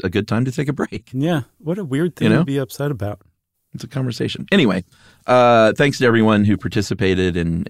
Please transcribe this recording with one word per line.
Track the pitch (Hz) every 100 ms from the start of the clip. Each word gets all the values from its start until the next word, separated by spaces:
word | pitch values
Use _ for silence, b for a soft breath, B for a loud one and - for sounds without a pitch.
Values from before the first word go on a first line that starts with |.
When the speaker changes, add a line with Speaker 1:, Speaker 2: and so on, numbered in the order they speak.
Speaker 1:
a | 95
good | 95 101
time | 107 131
to |
take | 131 143
a |
break." | 151 - 101 -
Speaker 2:
Yeah, | 127 156 160 - _
what | 156 185
a | 165
weird | 135 175 -
thing | -
Speaker 1:
You |
know? | -
Speaker 2:
to | 160
be | 139
upset | 131 - 143
about. | 123 101 - _ _ _ _ _
Speaker 1:
It's | - -
a |
conversation. | 139 127 117 117 - -
Anyway, | 196 123 92 - b b b -
uh, | 123 120 113 110 107
thanks | 143 -
to | 127
everyone | 113 110 107
who | 104 98
participated, | - 110 101 95 95 92 92 87
and, | 85 82 -